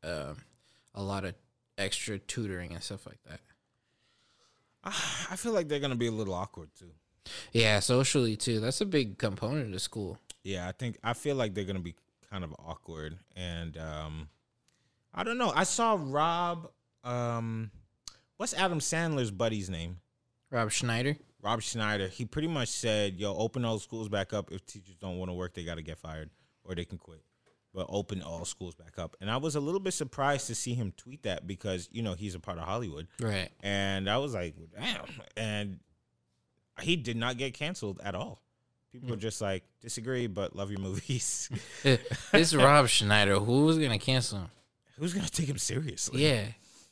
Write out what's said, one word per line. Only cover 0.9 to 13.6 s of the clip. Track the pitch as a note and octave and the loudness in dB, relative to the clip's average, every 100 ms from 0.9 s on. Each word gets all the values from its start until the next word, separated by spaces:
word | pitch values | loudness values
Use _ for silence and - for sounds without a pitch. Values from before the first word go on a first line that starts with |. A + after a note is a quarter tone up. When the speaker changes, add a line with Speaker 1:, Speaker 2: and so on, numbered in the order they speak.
| G2+ | -8
Speaker 1:
a | |
lot | G2 G2 F#2+ | -4 -4 -6
of | F#2+ _ _ _ - | -10 _ _ _ -4
extra | G2 - - G2+ | -4 -2 -4 -6
tutoring | - - G#2 F#2 F2 | -6 -6 -4 -6 -8
and | E2+ | -8
stuff | - F#2+ - | -10 -12 -14
like | C#2 | -20
that. | - D#2+ _ _ _ _ _ _ _ _ _ _ _ _ _ _ | -18 -20 _ _ _ _ _ _ _ _ _ _ _ _ _ _
Speaker 2:
I, | F#3 - - - F3 | -6 -4 -4 -4 -6
I | F#3+ | -4
feel | A#3+ | 0
like | G#3+ D#3+ | 0 2
they're | D3 | 0
gonna | C#3 B2 | 0 2
be | A#2+ | 2
a | |
little | A2 G2+ | 0 -2
awkward | F2+ F#2+ - D#2 - | -2 -6 -10 -18 -18
too. | F2 D#2 _ _ - - - | -20 -20 _ _ -14 -12 -2
Speaker 1:
Yeah, | A#2 A2+ G#2 | 4 6 6
socially | - B2+ C3+ C#3+ A#2 A2 | 6 4 4 4 2 2
too. | - A2 | 0 0
That's | A2+ - | 0 -2
a | G#3 | 2
big | D#3 A2+ G2 | 2 0 -2
component | A2+ G2 A2+ D3+ A#2 | -4 -2 -2 -2 -4
of | F#2 | -4
school. | - A2+ F#2+ - - - | -6 -4 -6 -8 -14 -14
Speaker 2:
Yeah, | G2 F#2+ F2+ | -8 -6 -6
I | |
think, | - B2 - | -6 -6 -4
I | A2+ | -4
feel | A#2+ D3 C#3 | -2 0 0
like | A2+ | 0
they're | F#2+ | -2
gonna | F#2+ F#2+ | -4 -4
be | E2+ E2+ _ _ - | -6 -10 _ _ -12
kind | G2 | -8
of | E2+ - | -8 -10
awkward, | E2 D#2 - D#2+ D#2 F2 _ F2+ | -12 -12 -12 -10 -10 -10 _ -10
and, | F2+ E2+ | -6 -6